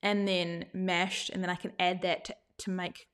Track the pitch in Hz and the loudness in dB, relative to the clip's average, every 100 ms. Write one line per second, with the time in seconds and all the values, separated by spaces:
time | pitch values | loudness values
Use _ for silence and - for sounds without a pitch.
0 | 202 208 196 185 170 170 - 185 185 175 | 2 2 4 2 0 -4 -6 -2 0 2
1 | 185 - - - 180 180 180 - 180 180 | 2 0 -4 -2 -2 -2 -6 0 2 2
2 | 180 170 - - _ _ - 185 180 - | 0 0 -2 -14 _ _ -6 -4 -4 -8
3 | - | -20